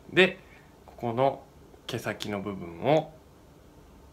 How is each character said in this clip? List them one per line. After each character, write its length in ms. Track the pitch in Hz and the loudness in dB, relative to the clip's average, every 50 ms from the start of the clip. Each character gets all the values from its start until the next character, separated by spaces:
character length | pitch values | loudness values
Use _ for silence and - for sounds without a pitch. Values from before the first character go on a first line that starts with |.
| - - - | -14 -2 4
で、 260 | 156 185 180 190 - - - - - - - - - - | 4 4 4 4 -2 -14 -20 -20 -20 -20 -20 -20 -20 -20
こ 80 | - - | -20 -14
こ 160 | - - 120 113 | -8 -6 -4 0
の 300 | 120 135 135 - - - - - - - - - - - | 2 2 2 2 -2 -8 -18 -20 -20 -20 -20 -20 -20 -12
毛 120 | - - 113 | -6 -6 -6
先 300 | - 117 104 - - 107 | -4 -4 -6 -6 -6 -4
の 120 | 104 101 | -4 -4
部 140 | 101 104 98 | -4 -6 -8
分 280 | 95 92 85 82 85 95 | -8 -8 -12 -10 -4 0
を、 300 | 127 151 160 - - - - - - - - - - - - - - - - - - - - - - | 2 2 2 2 0 -8 -20 -20 -20 -20 -20 -20 -20 -20 -20 -20 -20 -20 -20 -20 -20 -20 -20 -20 -20